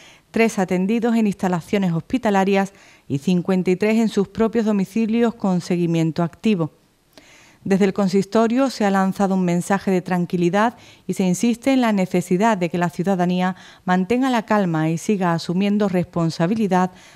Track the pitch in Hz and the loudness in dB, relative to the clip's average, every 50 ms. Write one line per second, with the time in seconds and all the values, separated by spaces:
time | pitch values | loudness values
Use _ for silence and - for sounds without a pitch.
0 | - - - - _ _ - 220 226 220 - 208 185 175 190 180 185 196 226 233 | -20 -20 -20 -20 _ _ -2 0 0 0 0 -2 -2 0 0 -2 0 0 0 0
1 | 214 240 226 233 220 202 180 - 196 180 185 160 - - 220 202 196 175 165 165 | 0 0 0 2 0 0 -2 -2 -2 -2 -2 -2 -2 -2 -2 0 0 0 -2 -2
2 | - - - 226 - 214 202 190 190 196 196 190 196 190 - - - - - _ | -4 -4 -4 -2 0 0 2 2 2 2 2 0 0 -2 -6 -14 -20 -20 -20 _
3 | _ - 131 139 - 190 180 175 165 - 190 185 170 185 185 180 214 214 220 226 | _ -6 -6 -2 0 0 0 0 2 0 0 0 2 0 0 0 0 0 2 2
4 | 226 214 - 208 190 - - 214 226 220 220 233 208 220 214 196 185 - - 220 | 0 0 0 -2 -2 -2 -2 -2 -2 0 0 0 0 0 0 0 -2 -2 -2 -2
5 | 226 208 220 233 233 226 233 - - 190 180 175 - - 180 175 175 165 170 165 | -2 0 0 0 0 0 -2 -2 -2 0 0 -2 -2 -2 -2 0 0 0 0 0
6 | 160 165 147 - 170 156 - - - - - 170 160 151 - _ _ _ _ _ | 0 0 0 -2 -4 -4 -4 -2 0 0 0 0 -2 -6 -8 _ _ _ _ _
7 | _ _ _ - - - - - - - _ _ - 185 196 185 208 190 190 - | _ _ _ -20 -20 -20 -20 -20 -20 -20 _ _ -4 -2 2 2 2 2 2 0
8 | 202 180 190 196 190 196 - 220 226 220 233 262 277 254 - - 214 196 196 196 | 0 0 2 0 0 2 2 2 2 2 2 0 0 -2 -2 -2 0 0 2 2
9 | 190 190 185 - 202 190 190 190 180 175 170 175 - - 196 190 - 196 190 180 | 0 0 0 -2 0 0 0 0 0 0 0 -2 0 -2 -2 -2 0 0 -2 -2
10 | 175 180 185 175 175 - - 175 170 175 175 202 220 247 - - - - - - | 0 -2 -2 -2 -2 -2 -2 0 0 0 2 2 0 0 -2 -6 -16 -20 -20 -14
11 | _ - 180 - 190 180 175 - - 240 226 - - 277 269 262 240 226 208 196 | _ -8 -4 0 0 0 0 2 0 0 -2 0 0 0 0 2 2 2 0 0
12 | 185 - - 180 175 - 185 180 220 233 220 175 180 165 - 175 175 170 - - | 0 0 0 -2 0 0 0 2 2 2 2 0 -2 -4 -2 -2 -2 -2 -4 -4
13 | 165 196 196 175 175 175 180 180 180 185 180 - - - - - _ 185 185 185 | -2 -2 0 0 0 0 0 0 -2 -2 -4 -6 -12 -20 -20 -10 _ -2 0 0
14 | 185 180 240 247 269 262 247 226 - - 220 208 196 175 160 156 156 160 165 160 | 0 0 0 0 0 0 0 -2 0 0 0 0 2 0 0 0 0 0 -2 -2
15 | - - 214 185 190 175 165 165 - - 170 185 202 202 208 208 214 196 180 180 | -2 -2 -2 0 0 0 0 -2 -2 -2 -2 0 0 0 2 0 0 0 0 -2
16 | 170 - - 170 165 160 - - 165 175 226 220 220 180 185 180 185 185 - - | -2 -2 -2 -2 -2 -2 0 0 -2 0 0 0 0 0 2 2 0 0 -4 -12
17 | - - - | -20 -20 -20